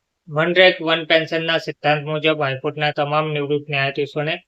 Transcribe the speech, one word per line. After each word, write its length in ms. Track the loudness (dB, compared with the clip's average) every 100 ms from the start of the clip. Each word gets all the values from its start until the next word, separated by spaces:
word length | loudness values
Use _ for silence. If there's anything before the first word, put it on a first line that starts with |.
| _ _ -8
વન 220 | -2 2
રેન્ક 220 | 6 6 4
વન 220 | 0 -2 2
પેન્શનના 520 | 2 2 -2 -2 -2
સિદ્ધાંત 500 | -4 -4 0 0 0
મુજબ 300 | -2 0 0
હાઈકોર્ટના 520 | -2 -2 -4 -2 -2
તમામ 340 | 0 0 0 0
નિવૃત્ત 340 | -2 -2 -2 -2
ન્યાયાધીશોને 640 | -2 -2 -2 -4 -4 -4 -4